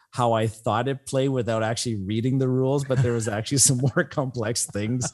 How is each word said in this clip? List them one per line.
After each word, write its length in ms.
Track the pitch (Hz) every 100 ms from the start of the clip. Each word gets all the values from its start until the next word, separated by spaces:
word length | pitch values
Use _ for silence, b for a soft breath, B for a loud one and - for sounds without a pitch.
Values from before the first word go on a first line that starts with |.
| b
how 220 | - 120
I 120 | 113 113
thought 400 | - - 107 123
it 180 | 135
played 260 | - 139 139
without 340 | 131 113 113
actually 320 | 110 117 123 107
reading 420 | 92 110 120 135
the 80 | 131
rules, 360 | 127 131 143
but 180 | 131 131
there 100 | 123
was 120 | 117 110
actually 320 | 107 110 139
some 200 | - 127
<laughs> 180 | 135 175
more 80 |
complex 600 | 170 - 131 123 107 117 -
things 440 | 101 107 127 123